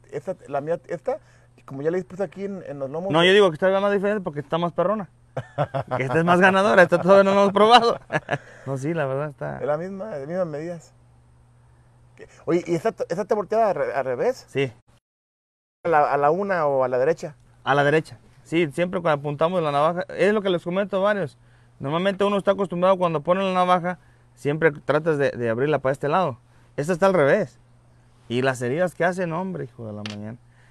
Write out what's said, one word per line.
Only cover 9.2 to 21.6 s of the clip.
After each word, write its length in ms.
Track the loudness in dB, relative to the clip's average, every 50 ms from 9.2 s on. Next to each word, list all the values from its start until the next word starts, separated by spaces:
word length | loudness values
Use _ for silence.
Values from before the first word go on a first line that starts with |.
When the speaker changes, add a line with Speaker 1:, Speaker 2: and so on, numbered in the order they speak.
| -6 -8
Speaker 2:
está. 280 | -8 -10 -10 -10 -8 -8
Speaker 1:
Es 80 | -4
la 120 | -4 -4 -4
misma, 280 | -4 -8 -10 -10 -10 -10
las 160 | -10 -10 -10
mismas 200 | -6 -4 -4 -4
medidas. 460 | -4 -4 -10 -10 -10 -12 -12 -16 -20 _ _ _ _ _ _ _ _ _ _ _ _ _ _ _ _ _ _ _ _ _ _ _ _ _
¿Qué? 140 | -20 -20 -20 -20 -14 -4
Oye, 180 | 0 0 0 0
¿y 80 | 0 -4
esta, 160 | -2 -2 -4
esta 320 | -4 -4 -8 -6 -6 -6 -2
está 120 | -2 -2
volteada 360 | -2 -2 -2 0 0 2 2
al 40 | 0
re-, 200 | -2 -2 -4 -2
al 100 | -4 -4
revés? 400 | -4 -4 -2 -2 -4 -4 -4 -10 _
Speaker 2:
Sí. 220 | -4 -4 -4 -4 -4 -14 _ _ _ _ _ _ _ _ _ _ _ _ _ _ _ _ _ _ _ _ _
Speaker 1:
¿A 40 | 2
la, 240 | 4 4 4 4 2
a 40 | 2
la 120 | 2 2
una 360 | 2 0 -2 -2 -2 -2 0
o 180 | 0 0 0 0
a 40 | 0
la 100 | 0 0
derecha? 380 | 2 0 0 -2 -4 -14 -14 _ _ _ _ _ _
Speaker 2:
A 100 | 0 2
la 80 | 2 4
derecha. 340 | 4 2 2 0 -2 -14 -20 _ -20 _ -20 -12
Sí, 260 | -4 0 0 0 0 0
siempre 280 | -4 -4 -2 -2 -4
cuando 200 | 0 0 -2 0
apuntamos 420 | -2 -6 -2 0 0 0 0 0 -2
la 100 | 0 0
navaja, 320 | 2 2 0 0 -2 -6 -8 -2
es 160 | 0 2 2 2
lo 80 | 2 0
que 80 | 0
les 120 | -2 -2 -2
comento 360 | -4 -4 -4 -4 -2 -2 -2
a 20 |
varios. 380 | 0 0 0 -2 -4 -6 -8 _ _ _ _ _